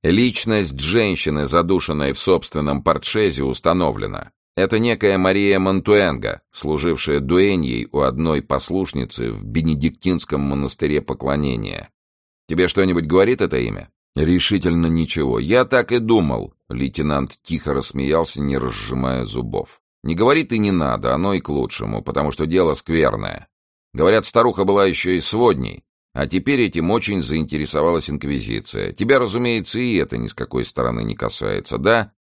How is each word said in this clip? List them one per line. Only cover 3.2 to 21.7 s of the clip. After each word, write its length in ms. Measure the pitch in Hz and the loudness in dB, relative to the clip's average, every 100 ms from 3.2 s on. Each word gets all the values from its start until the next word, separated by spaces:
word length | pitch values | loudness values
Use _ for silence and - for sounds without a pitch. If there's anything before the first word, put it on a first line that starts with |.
| 101 67 | 0 0
установлена. 880 | 67 64 - 90 80 50 50 50 - _ _ - | -4 0 0 2 0 -2 -8 -8 -14 _ _ -2
Это 220 | 95 110 | 0 2
некая 400 | 120 107 104 95 | 2 2 2 4
Мария 400 | 95 98 101 95 | 2 4 4 4
Монтуэнго, 840 | 95 95 82 104 95 64 52 - _ | 2 0 4 4 4 0 -6 -8 _
служившая 680 | - 73 76 80 73 - 71 | -8 -4 0 0 -2 0 0
дуэньей 680 | 65 87 101 92 69 58 57 | 2 4 4 2 -2 -4 -4
у 100 | 73 | 0
одной 420 | 67 64 80 73 | 0 0 0 0
послушницы 880 | - 67 - 92 95 71 60 - 58 | -2 -4 -2 -2 -2 -6 -8 -6 -6
в 120 | 52 | -6
бенедиктинском 960 | 50 57 80 76 78 - 92 85 - 71 | -4 -2 0 0 -2 -2 -2 -2 -2 -2
монастыре 600 | 69 69 69 - 76 73 | -2 -2 -4 -4 -2 -2
Поклонения. 880 | - 64 64 73 73 58 50 50 - _ _ _ _ _ _ | -4 -6 -2 0 0 -2 -6 -10 -14 _ _ _ _ _ _
Тебе 200 | 82 90 | 0 2
что-нибудь 380 | - 95 87 78 | 2 2 2 4
говорит 340 | 90 101 123 | 4 4 2
это 180 | 90 65 | 0 0
имя?» 320 | 58 50 50 _ _ | -2 -6 -12 _ _
«Решительно 720 | - 78 90 - 101 87 85 82 | -2 2 2 2 0 2 2 2
ничего. 520 | 82 80 82 69 57 | 2 0 -2 0 -2
Я 260 | 69 120 | 2 2
так 280 | 127 127 - | 4 2 2
и 60 | 120 | 0
думал». 560 | 113 117 78 60 - _ _ | 4 4 4 -2 -6 _ _
Лейтенант 720 | 58 67 78 76 71 65 - | -4 -4 -2 -2 -2 -4 -10
тихо 320 | - 82 76 | -6 -6 -2
рассмеялся, 680 | 67 - 69 69 80 82 - | -4 -4 -4 0 0 0 -4
не 160 | 71 67 | -2 -2
разжимая 680 | 62 52 52 64 65 64 | -4 -6 -6 -4 -2 -2
зубов. 560 | 57 58 60 50 50 - _ _ | -4 -6 -6 -6 -8 -16 _ _
«Не 120 | 71 | -6
говорит 380 | 85 117 156 160 | 2 4 4 2
и 60 | 113 | 0
не 120 | 104 | 2
надо, 440 | 92 71 57 62 | 2 0 0 0
оно 200 | 69 98 | 0 0
и 60 | 95 | -2
к 80 | - | -2
лучшему, 540 | 71 58 | -2 -2